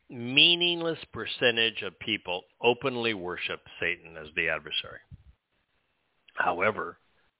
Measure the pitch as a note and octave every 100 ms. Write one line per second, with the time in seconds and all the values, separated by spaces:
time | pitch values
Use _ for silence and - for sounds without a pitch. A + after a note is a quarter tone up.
0 | - B2+ A#2+ C3+ D#3+ E3+ F3 E3+ E3 D#3
1 | - A#2 G#2+ - B2+ A2+ A2+ G#2+ F#2+ E2+
2 | - G#2 - F2+ - - A#2 B2 C#3 B2
3 | A#2 G2+ F2 F2 - E2+ - - E2+ F2
4 | E2 E2 D#2 D#2 E2 D#2 D2+ - - -
5 | - - - - _ _ _ _ _ _
6 | _ _ _ - F2+ F2 G#2 F#2+ E2+ -
7 | _ _ _